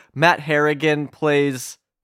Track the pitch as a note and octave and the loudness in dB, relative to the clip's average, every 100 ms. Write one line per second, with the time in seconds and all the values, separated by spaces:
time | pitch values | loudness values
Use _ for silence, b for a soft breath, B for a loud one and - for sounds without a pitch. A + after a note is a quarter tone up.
0 | B C3+ E3 E3+ C#3+ D3 D3+ D3 D#3 D3+ | B 0 2 2 0 0 0 0 0 0
1 | C#3 - D#3 C#3+ C#3+ B2+ - - _ _ | -4 -4 0 2 0 -4 -10 -18 _ _